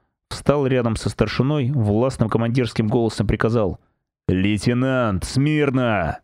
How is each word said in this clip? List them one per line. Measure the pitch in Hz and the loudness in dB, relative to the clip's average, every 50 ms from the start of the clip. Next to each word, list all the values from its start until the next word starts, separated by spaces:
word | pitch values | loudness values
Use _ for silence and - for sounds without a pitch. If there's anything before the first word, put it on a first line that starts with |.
| _ _ _ _ _ _ | _ _ _ _ _ _
встал | - - - - 139 147 139 | -16 -4 0 2 2 2 2
рядом | 127 131 127 120 117 110 | 2 2 2 2 0 0
со | - - 101 | -2 -2 -6
старшиной, | - - 117 107 - - 123 135 151 151 131 120 | 0 0 0 0 2 0 0 0 2 0 0 0
властным | 147 135 110 104 101 107 123 135 123 - 117 107 | 0 0 0 2 2 2 2 0 0 -2 -2 -2
командирским | - 113 113 117 117 131 123 113 - - 113 107 | 0 0 0 0 0 0 -2 0 0 -2 -2 0
голосом | 113 123 117 110 - - 110 | 2 2 0 0 0 -2 -2
приказал: | 101 110 104 - 113 113 120 107 92 - - - _ _ _ _ _ _ _ _ | -2 0 0 0 0 0 0 0 0 -2 -6 -12 _ _ _ _ _ _ _ _
«Лейтенант, | - 98 95 92 101 107 104 - 120 120 123 127 135 131 127 123 110 98 90 - | -2 0 2 2 0 0 0 0 0 0 2 0 0 0 0 0 0 -2 -2 -4
смирно!» | - - 131 139 151 151 151 147 139 123 131 127 120 110 98 85 73 - - | -4 -2 0 0 2 2 2 0 0 0 0 0 0 0 0 -2 -2 -4 -8